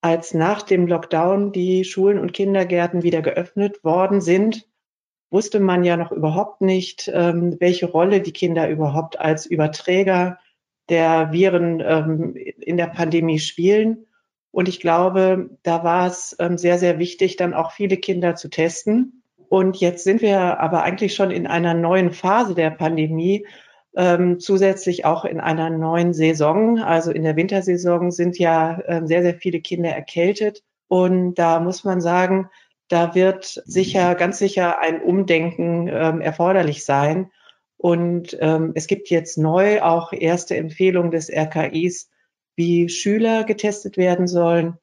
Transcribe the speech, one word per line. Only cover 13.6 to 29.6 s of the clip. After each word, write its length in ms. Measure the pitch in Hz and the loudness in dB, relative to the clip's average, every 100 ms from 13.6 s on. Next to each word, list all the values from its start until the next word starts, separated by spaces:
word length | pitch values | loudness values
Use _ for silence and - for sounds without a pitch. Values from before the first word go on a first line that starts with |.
| 180 208 220 226 - _ _ _ _ | 2 4 2 -2 -10 _ _ _ _
Und 180 | - 185 | -4 -2
ich 120 | 180 | -2
glaube, 720 | 170 165 185 190 185 185 180 - | 0 2 2 2 2 2 -4 -8
da 220 | - 165 | -2 0
war 220 | 170 175 180 | 2 2 0
es, 280 | 175 - - | -4 -14 -6
ähm, 180 | 175 175 | -2 0
sehr, 220 | 175 175 | 2 2
sehr 200 | 180 160 | 2 0
wichtig, 380 | 175 - 190 180 | -4 0 -2 0
dann 160 | 180 | -2
auch 200 | - 160 | -2 -4
viele 260 | - 202 185 | -4 -2 -2
Kinder 380 | - 180 175 170 | -2 0 0 -2
zu 120 | 151 | -8
testen. 760 | - 165 165 - 220 262 - _ _ _ | -2 -2 -2 -2 0 0 -6 _ _ _
Und 280 | 190 185 185 | 2 2 2
jetzt 260 | 175 175 | -2 0
sind 200 | 190 220 | 0 2
wir 360 | 226 196 180 170 | 2 2 0 0
aber 240 | 160 170 | 0 0
eigentlich 320 | 160 190 202 | -2 -2 -4
schon 160 | - 196 | 0 -2
in 160 | 175 170 | -2 -2
einer 280 | 170 170 | -2 0
neuen 380 | 170 170 190 180 | 0 2 2 2
Phase 420 | 175 185 214 226 | -2 0 2 0
der 160 | 175 160 | 0 -2
Pandemie, 760 | 160 160 165 156 160 175 202 202 - - _ _ - | 0 -2 0 -2 -2 0 -2 -4 -20 -20 _ _ 0
ähm, 440 | 180 175 180 175 | 2 4 2 0
zusätzlich 640 | - 190 190 190 185 175 | 0 2 2 2 -4 -2
auch 200 | - 160 | 0 0
in 160 | - 165 | -4 -4
einer 300 | - 160 160 | -4 -2 -2
neuen 440 | 160 160 165 175 | -2 0 2 0
Saison. 640 | 160 160 160 151 175 220 233 | 2 2 2 2 4 2 2
Also 340 | 220 165 170 | 2 0 0
in 100 | 160 | -2
der 140 | 160 156 | -2 0
Wintersaison 760 | 180 196 185 175 175 175 180 | 0 -2 0 0 2 0 0
sind 280 | 175 175 175 | -2 -4 0
ja, 420 | 170 165 160 170 - | 2 2 0 -2 -4
ähm, 200 | 170 160 | -4 0
sehr, 160 | 165 | 2
sehr 120 | 175 | 2
viele 260 | 175 190 170 | -2 -6 -6